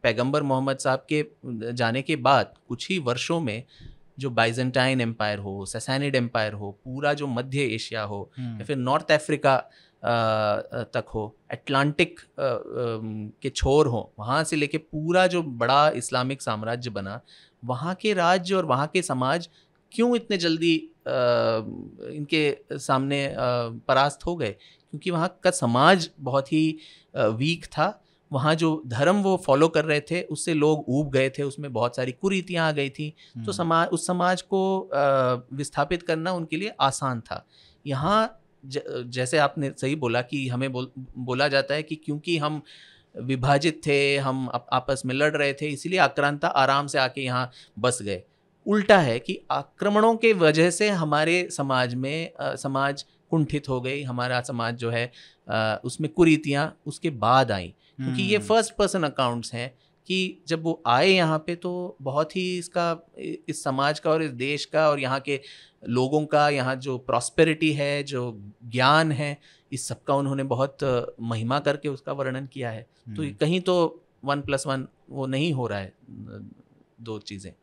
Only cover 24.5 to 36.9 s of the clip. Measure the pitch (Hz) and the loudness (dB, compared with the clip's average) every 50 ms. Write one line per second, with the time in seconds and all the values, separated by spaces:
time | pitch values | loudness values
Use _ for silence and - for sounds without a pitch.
24.5 | 98 - _ - _ _ _ _ - 147 - 185 175 165 160 185 - _ - 185 | -6 -8 _ -20 _ _ _ _ -14 -8 -4 -2 -2 0 0 -2 -2 _ 0 0
25.5 | 180 - - 120 117 123 139 165 196 185 156 127 - - 139 131 123 139 135 - | 2 2 2 2 4 6 8 8 6 6 4 -2 -10 -10 -6 -2 0 0 0 0
26.5 | 160 156 160 160 160 156 - - - - _ _ - - 123 107 113 113 131 156 | 0 2 2 0 -2 -4 -10 -20 -20 -20 _ _ -2 0 2 2 2 2 0 0
27.5 | 170 170 - - - - 156 190 214 - _ _ _ _ _ - 151 131 123 151 | -2 -2 -6 -6 -2 0 0 0 -2 -4 _ _ _ _ _ -6 -4 0 0 2
28.5 | 156 156 165 160 156 156 - 127 113 110 143 165 190 208 196 196 190 180 185 - | 2 2 2 2 0 0 -4 -6 -2 2 4 4 4 4 4 2 2 2 2 4
29.5 | 135 139 160 165 165 160 151 160 151 147 147 - 165 180 175 - 156 147 - - | 4 6 4 4 4 2 0 2 0 -2 -2 -2 -4 -4 -4 -6 -8 -6 -2 -2
30.5 | 165 151 147 151 156 151 147 - 156 143 151 139 131 131 131 135 131 - 143 139 | 0 4 4 4 4 2 0 0 0 0 0 2 2 2 2 2 0 -2 -6 -6
31.5 | 131 - 147 143 123 110 120 123 - - 127 127 127 - - 196 196 190 185 190 | -6 -8 -10 -6 -2 0 0 0 0 -2 -4 -4 -4 -2 -2 -2 0 -2 -2 -2
32.5 | 175 170 165 160 151 143 139 135 135 - 151 151 - _ - - - 120 113 110 | -2 0 0 0 0 0 -2 -4 -4 -6 -10 -10 -10 _ -20 -16 -12 -8 -6 -6
33.5 | 196 196 170 165 165 165 170 - - 165 - - 180 180 180 180 185 180 - - | -4 -2 0 2 4 4 2 2 0 -2 0 0 0 2 2 2 0 0 -2 -2
34.5 | 196 190 190 190 190 190 185 - - 139 143 139 135 135 131 127 127 123 123 - | -2 0 0 0 0 -2 -2 -2 0 2 2 4 4 4 2 2 0 -2 -4 -8
35.5 | 135 139 143 - - - 143 143 180 170 170 - 165 160 160 180 185 175 165 160 | -10 -8 -8 -4 -2 -2 -2 0 -2 -4 -2 -2 -2 -2 -2 -2 -4 -4 -4 -4
36.5 | - 156 190 214 - - - 135 | -6 -6 -6 -6 -2 0 0 0